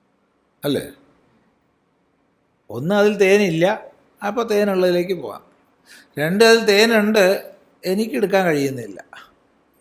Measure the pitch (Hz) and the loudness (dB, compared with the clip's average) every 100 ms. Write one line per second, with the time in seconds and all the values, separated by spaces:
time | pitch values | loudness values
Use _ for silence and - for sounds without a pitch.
0 | _ _ _ _ _ _ 147 120 - - | _ _ _ _ _ _ -6 -6 -8 -16
1 | _ _ _ _ _ _ _ _ _ _ | _ _ _ _ _ _ _ _ _ _
2 | _ _ _ _ _ _ - 113 151 202 | _ _ _ _ _ _ -16 -10 -4 0
3 | 208 202 190 202 202 160 180 214 - _ | 0 2 2 4 2 0 0 -2 -10 _
4 | _ _ 202 226 226 208 208 185 185 175 | _ _ -8 -6 -2 -2 0 0 0 0
5 | 175 180 120 92 - _ _ _ _ - | -4 -8 -10 -16 -20 _ _ _ _ -20
6 | _ - 151 196 226 226 214 202 226 226 | _ -6 -2 2 4 4 4 4 4 2
7 | 208 220 185 190 - - _ _ 175 190 | 2 2 2 0 -6 -20 _ _ -6 -4
8 | 226 262 196 190 180 147 139 127 110 90 | -4 -4 -2 0 0 0 -2 -6 -12 -18
9 | - - - _ _ _ _ _ | -20 -20 -20 _ _ _ _ _